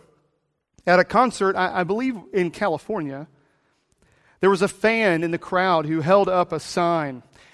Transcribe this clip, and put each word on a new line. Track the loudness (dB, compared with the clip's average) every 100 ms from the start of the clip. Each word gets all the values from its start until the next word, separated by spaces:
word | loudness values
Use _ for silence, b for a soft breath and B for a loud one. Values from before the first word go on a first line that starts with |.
| _ _ _ _ _ _ _ _ 2
at | 4
a |
concert, | 4 2 2 0 -2 0
I, | -2 -2
I |
believe | -2 -2 -4 -6 -6
in | -2 -2
California, | -2 -4 -4 -6 -8 -8 -10 -14 _ _ _ _ _ _ _ _ _ _ _
there | 2
was | 2
a | 0
fan | 0 0 2 0 0
in | -2
the | -6
crowd | -2 0 2 2 0
who | -2
held | 4 4 4
up | 0 0
a | -4
sign | -6 -2 0 0 -4 -10 -18 b b